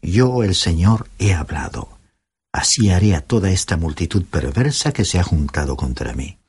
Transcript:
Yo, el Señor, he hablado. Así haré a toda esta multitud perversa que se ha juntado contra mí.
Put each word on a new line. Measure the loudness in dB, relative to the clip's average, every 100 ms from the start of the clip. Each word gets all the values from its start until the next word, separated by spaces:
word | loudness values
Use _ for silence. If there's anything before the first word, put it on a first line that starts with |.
Yo, | 2 2 4 2
el | 2
Señor, | 2 0 4 4 4 -2 -2
he | 0
hablado. | 0 -2 -6 -8 -10 -14 -18 _ _ _ _ _
Así | -4 -2 2 4
haré | 4 4
a | 2
toda | 0 0 2
esta | 0 -2 -2
multitud | -2 -4 -2 -2
perversa | -2 -4 -2 0 -2 0 -2
que | -2
se | 0 0
ha |
juntado | 0 0 0 -4 -4 -4
contra | -4 -6 -6
mí. | -8 -10 -14